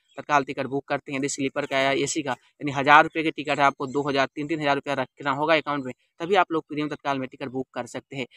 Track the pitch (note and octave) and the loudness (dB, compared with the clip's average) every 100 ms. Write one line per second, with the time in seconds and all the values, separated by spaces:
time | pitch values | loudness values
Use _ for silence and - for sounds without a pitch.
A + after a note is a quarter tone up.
0 | _ - - D3 C#3 C#3 B2+ C#3 - C#3+ | _ -12 0 0 2 -6 -6 -6 -4 -6
1 | - C3+ C#3 - C3+ D3 C#3+ C3+ C3+ C3+ | -4 -4 -4 -4 -4 -4 -2 0 0 0
2 | C#3 E3 C#3 A#2+ _ - C#3+ C#3 C#3 D3 | -2 -4 -6 -8 _ -10 -6 0 8 10
3 | D#3+ E3 D#3 - C#3+ C#3+ C#3 - C3+ C#3 | 8 2 -4 -4 -4 2 2 2 -4 -2
4 | C#3+ C3+ C3 D#3 D3 D#3+ C#3+ C#3 D3 C3+ | 0 0 0 -2 -6 -2 0 0 -2 -4
5 | B2+ - C#3 C3+ D3+ D#3 D3 C#3+ B2+ - | -4 -6 -4 -2 2 2 0 -6 -6 -12
6 | _ - E3+ G3 E3+ D#3+ - D3 D3 D3 | _ -10 0 2 2 0 -4 -6 -6 -6
7 | D3 C#3 C3 C#3+ C3+ C3 B2+ B2+ A#2+ C3 | -4 -4 -6 -10 -10 -8 -8 -8 -10 -10
8 | - C#3 A#2+ | -12 -10 -10